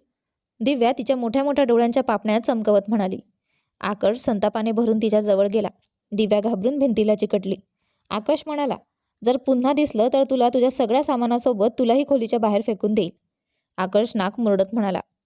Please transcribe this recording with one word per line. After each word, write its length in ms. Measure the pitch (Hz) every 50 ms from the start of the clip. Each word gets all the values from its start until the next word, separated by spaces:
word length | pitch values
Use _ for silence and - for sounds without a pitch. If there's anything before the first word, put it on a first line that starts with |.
| _ _ _ _ _ _ _ _ _ _ _ -
दिव्या 320 | 226 262 285 247 233 233 262
तिच्या 240 | 262 226 - 262
मोठ्या 280 | 254 240 226 214 269 277
मोठ्या 200 | 294 277 294 277
डोळ्यांच्या 380 | 233 233 233 240 240 233 269 254
पापण्या 360 | 254 220 202 - 214 214 226
चमकवत 420 | 226 - 247 226 214 214 208 202 196 214
म्हणाली. 300 | 226 208 196 185 190 - - _ _ _ _ _ _ _ _ _ _ -
आकर्ष 400 | - 190 208 - - 196 226 254
संतापाने 500 | - - 226 196 202 208 - 226 214 226 220
भरून 260 | 220 240 226 226 220
तिच्या 220 | 220 220 208 214
जवळ 260 | 214 208 196 190 202
गेला. 220 | 202 196 220 190 180 - _ _ _ _ _ _ - 202
दिव्या 280 | 196 220 196 208 208
घाबरून 380 | 202 226 233 190 190 247 294 285
भिंतीला 360 | 269 269 214 226 214 214 214
चिकटली. 420 | 202 214 202 - 202 185 190 190 - - _ _ _ _ _ _ _ _ -
आकाश 320 | - 214 214 - 311 302 -
म्हणाला, 300 | 311 294 294 285 254 190 - _ _ _ _ _ _ _ - 220
"जर 120 | 233 254
पुन्हा 360 | 254 - - 262 247 247 269 285
दिसलं 360 | 285 302 277 - 214 220 254 285
तर 100 | 269 269
तुला 260 | 240 262 254 240 240
तुझ्या 220 | 233 262 240 262
सगळ्या 340 | 254 - 262 208 233 269 294
सामानासोबत 600 | - 277 240 240 233 240 247 - 262 247 196 202 233 - -
तुलाही 260 | 254 226 233 277 285 -
खोलीच्या 300 | 277 262 226 220 247 233
बाहेर 220 | 226 214 208 202 220
फेकून 280 | - 214 - - 208 220
देईल." 160 | 214 180 175 - _ _ _ _ _ _ _ _ _ _ _ _
आकर्ष 360 | - 185 196 190 208 226 233 -
नाक 260 | 220 185 196 208 -
मुरडत 240 | 233 208 202 185 190 190 226
म्हणाला, 280 | 233 208 196 185 - - _ _ _ _